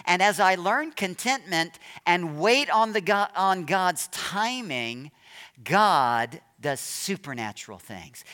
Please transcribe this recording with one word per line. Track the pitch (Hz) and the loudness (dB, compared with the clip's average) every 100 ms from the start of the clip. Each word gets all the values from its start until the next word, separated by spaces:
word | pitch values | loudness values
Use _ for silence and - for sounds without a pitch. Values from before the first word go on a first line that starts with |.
| - | 0
And | 180 | 2
as | 202 185 | 4 4
I | 190 185 | 4 2
learn | 175 247 311 | 2 0 -2
contentment | - 190 180 240 269 170 165 170 - - - - | -4 -6 -4 -4 -4 -2 -2 -2 -6 -20 -6 0
and | 175 170 147 | 2 0 0
wait | 196 262 285 | 4 4 4
on | 220 220 | 2 2
the | 214 | 0
Go-, | 175 202 - 175 | 0 0 0 0
on | 190 185 151 | 0 0 0
God's | 190 180 175 - | 0 2 0 -4
timing, | - - 190 226 254 208 127 117 120 147 _ - - - - | -8 -6 -2 -2 -4 -6 -6 -6 -8 -12 _ -20 -20 -20 -14
God | 117 185 214 156 123 117 117 165 _ _ | 0 4 6 4 4 2 0 -6 _ _
does | 147 135 | -6 -6
supernatural | - - - 196 139 123 107 - - 95 | -6 -8 -6 -6 -6 -8 -8 -8 -14 -18
things. | - 95 82 123 - | -14 -14 -14 -18 -20